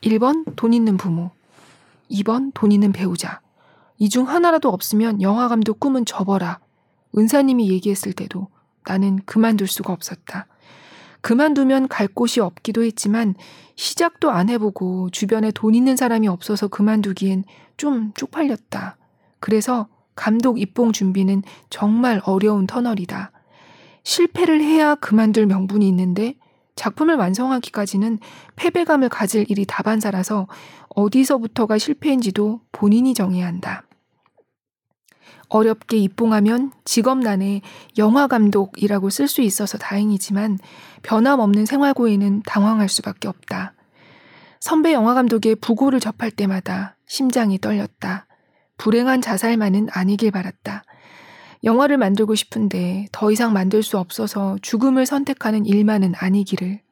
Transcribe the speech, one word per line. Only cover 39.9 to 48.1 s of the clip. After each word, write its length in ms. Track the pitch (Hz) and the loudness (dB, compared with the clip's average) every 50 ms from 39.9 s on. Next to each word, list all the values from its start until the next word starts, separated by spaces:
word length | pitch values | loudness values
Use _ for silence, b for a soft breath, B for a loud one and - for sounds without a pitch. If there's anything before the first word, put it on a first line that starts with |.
| 202 202 208 214 208 190 - - 202 196 208 220 202 190 B B B B B B B B _ | -4 -2 0 0 0 -2 -2 -4 -4 -2 -2 -2 -4 -6 B B B B B B B B _
변함없는 600 | - 226 214 226 262 285 269 226 202 202 208 214 | -2 0 2 4 4 4 4 4 4 4 2 2
생활고에는 800 | 220 - 277 285 285 277 - 240 226 208 202 202 202 196 202 214 | 0 0 0 2 2 2 2 2 2 2 2 2 0 0 -2 -4
당황할 440 | - - 208 202 208 226 220 208 190 | -4 0 2 2 2 2 2 0 0
수밖에 400 | - - - - 190 _ - 196 | -2 -4 -6 -6 -12 _ -10 -10
없다. 460 | 185 _ _ - 196 185 185 196 _ b b b b b b b b b b b b b b b b b | -10 _ _ -10 -8 -8 -8 -10 _ b b b b b b b b b b b b b b b b b
선배 320 | - - 330 320 302 330 320 | -6 -2 0 2 4 4 4
영화 200 | 262 214 226 247 | 4 2 2 2
감독의 420 | 262 254 240 233 226 202 226 220 | 2 2 2 2 2 2 2 0
부고를 440 | 214 - - 233 220 269 277 269 262 | 0 0 -2 0 2 2 2 2 2
접할 320 | - 214 220 - - 226 | -2 -2 -8 -6 -6 -8
때마다 640 | - - 202 196 190 190 185 - 185 185 196 196 _ _ _ | -4 -2 -2 -2 -2 -2 -4 -6 -6 -6 -8 -10 _ _ _
심장이 540 | _ - - 262 262 240 254 226 208 196 190 | _ -6 -2 -2 0 0 2 0 0 0 -2
떨렸다. 680 | - 214 214 208 208 208 _ _ - 196 | -2 -2 -2 -2 -4 -6 _ _ -8 -8